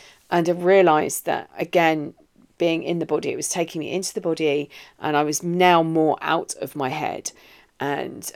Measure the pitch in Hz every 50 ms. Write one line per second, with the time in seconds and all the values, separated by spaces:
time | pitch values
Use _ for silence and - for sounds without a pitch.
0 | - - - _ _ - 175 175 170 170 175 175 175 175 190 196 185 175 156 151
1 | - - - - - 170 156 - - - - - 160 165 - 180 170 160 160 156
2 | 147 - - _ _ _ _ _ _ _ _ - 170 170 165 160 - 143 170 170
3 | 165 - 151 151 147 147 - 131 151 - - 185 165 170 - 165 151 - 139 185
4 | 190 - - 214 180 175 160 156 160 151 143 147 143 139 - - - - _ -
5 | - 151 151 147 151 151 156 - - 175 170 180 180 180 175 165 165 160 160 160
6 | 160 156 - - - 151 151 170 - - - - - 139 - 151 139 127 143 156
7 | 151 - - - - - - - - - - - _ _ _ - - 143 143 139
8 | 135 - - - - - -